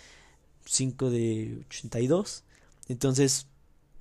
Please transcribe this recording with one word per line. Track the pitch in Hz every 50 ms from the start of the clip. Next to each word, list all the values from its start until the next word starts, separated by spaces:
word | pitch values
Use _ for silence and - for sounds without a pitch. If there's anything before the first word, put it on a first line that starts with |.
| - - - - - - - _ _ _ - - -
cinco | - - - 131 131 131 - 131 127
de | 120 120 113 113 110 110 110 113 113 117 139
ochenta | - - - - 113 - 117
y | 120
dos. | 127 160 190 208 - - - - _ - - - - - - - -
Entonces, | 127 120 - 135 131 135 139 131 - - - - - - _ - - _ _ _ - -